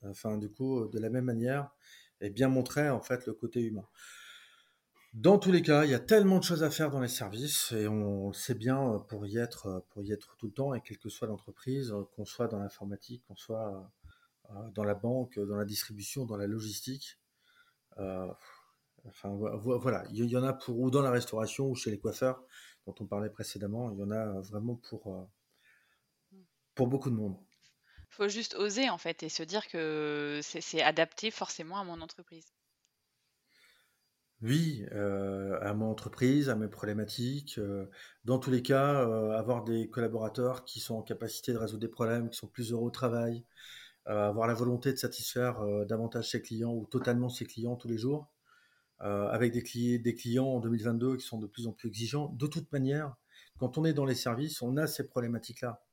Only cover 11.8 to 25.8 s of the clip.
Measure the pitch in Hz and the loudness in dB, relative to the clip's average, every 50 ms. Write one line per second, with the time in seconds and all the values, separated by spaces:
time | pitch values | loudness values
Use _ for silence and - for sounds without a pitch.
11.8 | 135 117 104 101 95 - - - 104 - - - 120 110 113 101 101 98 - - | -2 -4 -4 -4 -6 -6 -8 -12 -10 -8 -4 -2 -2 -2 -2 -4 -6 -6 -8 -10
12.8 | 101 101 101 - - - 123 120 _ - 98 - - - 113 110 110 104 98 95 | -10 -10 -10 -10 -12 -14 -16 -16 _ -20 -20 -16 -10 -6 -6 -4 -4 -6 -8 -10
13.8 | 95 110 _ _ - - - _ _ _ _ _ _ - 101 98 113 113 98 107 | -12 -18 _ _ -20 -20 -20 _ _ _ _ _ _ -18 -14 -14 -14 -10 -4 -2
14.8 | 104 104 101 95 107 117 127 131 123 123 - 104 101 98 104 104 104 104 104 - | 0 0 0 0 0 0 0 0 -2 -2 -2 -2 -2 0 0 -2 -2 -2 -4 -6
15.8 | - - 107 101 101 - - 139 127 113 107 101 101 101 110 110 107 107 104 - | -6 -6 -8 -10 -10 -8 -6 -6 -4 -4 -4 -4 -2 -2 -2 -2 -4 -6 -8 -8
16.8 | - 127 135 139 - - - _ _ _ _ _ _ _ _ _ _ _ _ _ | -8 -8 -8 -8 -10 -16 -18 _ _ _ _ _ _ _ _ _ _ _ _ _
17.8 | _ _ - 107 98 95 95 92 92 90 95 - - - - - - _ _ _ | _ _ -12 -8 -6 -6 -4 -4 -6 -8 -8 -12 -16 -20 -20 -20 -20 _ _ _
18.8 | _ _ _ _ - 113 - - - 101 101 101 107 107 107 107 104 127 123 120 | _ _ _ _ -20 -20 -16 -10 -6 -6 -4 -2 -2 -4 -4 -2 -2 0 0 0
19.8 | - 131 107 90 92 - - 104 120 117 123 123 131 135 127 - - 131 117 117 | 2 0 0 0 -2 -4 -2 0 0 2 2 2 2 2 0 -2 -4 -4 -2 0
20.8 | 131 127 131 143 139 131 123 120 117 - 110 110 110 - - - 135 135 123 120 | 2 4 4 4 4 4 4 2 2 0 -2 -2 -2 -2 -2 0 0 0 0 -2
21.8 | - 117 104 101 - 113 - - 131 131 131 - - - - - - - - _ | -2 -4 -4 -2 -2 -4 -2 0 0 0 0 -2 -8 -20 -20 -20 -20 -20 -20 _
22.8 | - 98 - - 104 95 101 101 107 107 104 - 107 - - 101 101 101 107 117 | -14 -14 -10 -10 -8 -4 -4 -4 -4 -4 -6 -8 -10 -8 -6 -6 -4 -4 -2 -2
23.8 | 123 117 101 98 101 101 107 110 110 107 98 95 92 98 104 104 110 120 123 120 | -2 -4 -4 -4 -4 -2 -2 -2 -2 -2 -4 -6 -6 -6 -6 -4 -4 -4 -4 -6
24.8 | - - 117 107 - 104 92 92 95 98 _ _ _ _ _ _ _ _ _ _ | -8 -12 -12 -10 -8 -8 -10 -10 -10 -14 _ _ _ _ _ _ _ _ _ _